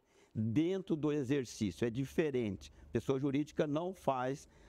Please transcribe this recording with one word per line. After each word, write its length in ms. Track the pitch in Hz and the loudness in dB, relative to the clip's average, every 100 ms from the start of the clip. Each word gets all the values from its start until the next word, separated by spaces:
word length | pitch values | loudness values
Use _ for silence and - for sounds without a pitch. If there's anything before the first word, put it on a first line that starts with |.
| _ _ _ 110 | _ _ _ -2
dentro 600 | 110 113 165 190 - 160 | 0 2 2 0 -2 0
do 160 | 147 | 2
exercício, 760 | 147 123 143 120 - 104 - 117 | 2 2 0 0 -2 -2 0 -2
é 20 | |
diferente. 800 | 113 135 - 156 127 110 92 - - - | 0 -2 0 2 2 0 -2 -8 -20 -4
Pessoa 280 | 117 - 135 | -2 0 0
jurídica 460 | 143 135 147 - 156 | 2 0 0 0 0
não 280 | 147 175 | 0 -4
faz 540 | - - 131 131 143 - - | -4 -2 0 -2 -4 -10 -20